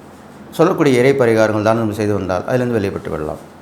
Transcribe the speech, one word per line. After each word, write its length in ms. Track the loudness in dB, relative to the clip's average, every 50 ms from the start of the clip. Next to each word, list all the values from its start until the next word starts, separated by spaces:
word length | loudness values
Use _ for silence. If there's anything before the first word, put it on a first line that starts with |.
| -20 -20 -20 -20 -20 -20 -20 -20 -20 -8
சொல்லக்கூடிய 480 | -2 0 2 2 2 2 2 2 4 4
இறை 140 | 4 4 4
பரிகாரங்கள் 500 | 2 2 2 4 4 2 2 2 0 0
தான் 140 | 2 2
நம்ம 180 | 0 0 -2 -2
செய்து 200 | -2 -2 -2 -2
வந்தால் 320 | -2 -2 -4 -4 -4 -4
அதிலிருந்து 320 | -2 -2 -2 -2 -2 -2 -2
வெளிப்பட்டு 300 | -2 -2 -4 -6 -8 -8
விடலாம். 260 | -8 -6 -6 -8 -10 -10 -14 -18 -20 -20